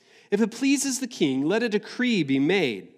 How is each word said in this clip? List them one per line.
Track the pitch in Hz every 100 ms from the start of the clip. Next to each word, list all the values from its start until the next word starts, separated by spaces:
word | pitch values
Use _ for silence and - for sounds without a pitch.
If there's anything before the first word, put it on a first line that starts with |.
| _ - _
If | 202
it | 220
pleases | 226 269 277 277 240
the | 262
king, | - 151 131
let | 147 214
a | 233
decree | 208 - - 247 214
be | 143 135
made, | 143 196 143 98 90